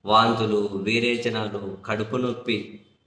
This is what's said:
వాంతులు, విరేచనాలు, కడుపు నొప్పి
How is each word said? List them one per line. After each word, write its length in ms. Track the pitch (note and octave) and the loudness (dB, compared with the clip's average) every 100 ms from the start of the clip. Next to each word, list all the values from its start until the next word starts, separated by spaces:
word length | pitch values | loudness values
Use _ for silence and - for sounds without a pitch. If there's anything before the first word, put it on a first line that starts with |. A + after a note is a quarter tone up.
| G2 | 6
వాంతులు, 640 | A2 A#2 A2 G#2+ G#2 G2+ | 6 6 2 2 0 0
విరేచనాలు, 1040 | G2 G2 A#2 A#2+ A#2 A#2 A2 G#2 G2+ G2 F#2+ - | -2 0 0 0 0 -2 -2 -4 -6 -8 -10 -4
కడుపు 320 | G#2+ G#2+ B2 | -4 -2 -2
నొప్పి 680 | B2 A#2+ - G#2 - - _ _ | -2 -4 -4 -4 -4 -16 _ _